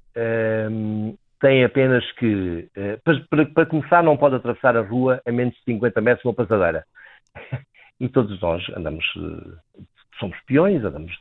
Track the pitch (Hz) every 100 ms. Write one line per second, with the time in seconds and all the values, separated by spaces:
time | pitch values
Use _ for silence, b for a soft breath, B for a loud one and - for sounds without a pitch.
0 | _ 117 113 113 110 110 110 110 107 107
1 | 107 - _ - 135 135 123 135 131 123
2 | - - 117 101 90 85 - - 101 107
3 | 165 139 - 151 151 165 160 160 - 175
4 | 165 147 143 127 120 117 131 117 101 120
5 | 127 127 120 120 123 - - 117 120 110
6 | 113 123 123 113 107 107 85 80 - _
7 | B B _ - - 127 - _ b -
8 | 127 139 104 98 87 85 92 - 80 78
9 | - 85 82 80 85 87 _ - - _
10 | _ - 98 - - 135 190 175 101 76
11 | 80 -